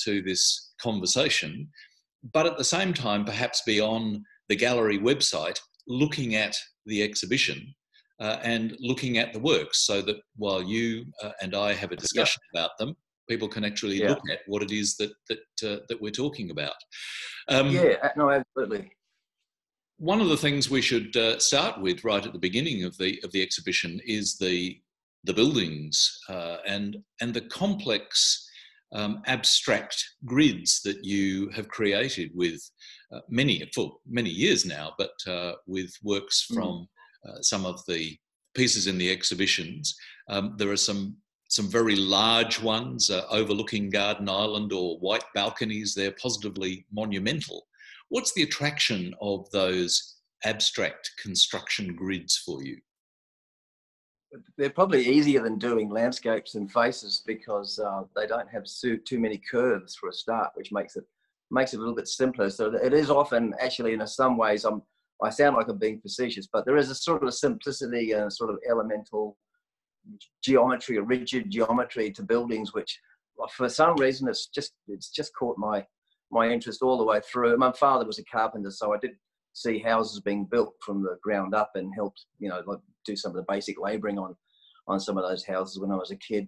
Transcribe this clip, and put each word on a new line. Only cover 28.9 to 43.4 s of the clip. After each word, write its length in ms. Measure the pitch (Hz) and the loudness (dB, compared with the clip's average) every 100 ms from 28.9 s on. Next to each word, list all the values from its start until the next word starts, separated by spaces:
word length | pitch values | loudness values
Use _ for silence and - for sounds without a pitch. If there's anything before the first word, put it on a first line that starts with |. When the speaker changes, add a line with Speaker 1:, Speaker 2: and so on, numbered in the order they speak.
Speaker 1:
um, 280 | 107 104 107 - | -6 -4 -4 -2
abstract 800 | 127 - - - 104 - - - _ 127 | 0 4 2 4 2 0 -6 -8 _ -2
grids 560 | 127 151 90 - - | 4 4 4 0 0
that 200 | 101 98 | 0 -4
you 460 | 98 101 98 95 98 | -2 0 2 0 -4
have 180 | 113 104 | -6 -8
created 600 | - 104 101 131 101 80 87 | -2 0 2 0 -2 -6 0
with, 260 | 87 80 - _ - - - | -2 -2 -14 _ -20 -20 -18
uh, 100 | - - | -16 -6
many, 400 | 117 139 87 78 | 0 2 2 -2
for 240 | - 123 - - | -4 -4 -6 -8
many 220 | 120 107 | -4 -4
years 360 | 82 170 175 92 | 0 2 2 0
now, 280 | 73 78 - | -4 -8 -6
but, 160 | - - 92 | -6 -6 -6
uh, 260 | 87 87 85 - | -6 -6 -8 -8
with 260 | 95 90 - | -6 -6 -8
works 440 | 104 98 98 - - | -2 -2 0 -2 0
Speaker 2:
Mm. 40 | 117 | -2
Speaker 1:
from, 320 | 90 87 90 _ - _ - | -2 -4 -10 _ -20 _ -18
uh, 140 | 62 | -4
some 240 | - 101 92 | -2 0 -2
of 160 | 87 - | -6 -4
the 300 | 85 80 78 _ _ _ | -4 -4 -8 _ _ _
pieces 340 | - 127 113 98 | 0 2 2 2
in 100 | 92 | 2
the 120 | 90 | 2
exhibitions. 840 | 92 - 87 95 - 80 151 151 - - - - | 2 0 0 2 2 -2 -4 -6 -6 -12 -20 -6
Um, 260 | 101 104 104 | -4 -4 -2
there 140 | 101 | -2
are 60 | 101 | 2
some, 400 | - 101 98 - _ _ - | 0 0 -4 -10 _ _ -4
some 200 | - 101 | -2 2
very 260 | 113 113 101 | 2 4 4
large 640 | 95 98 113 117 117 110 | 4 4 4 4 2 0
ones, 480 | 110 110 127 123 - | 0 -2 -2 0 0
uh, 160 | 92 - | 0 0
overlooking 600 | 107 | 0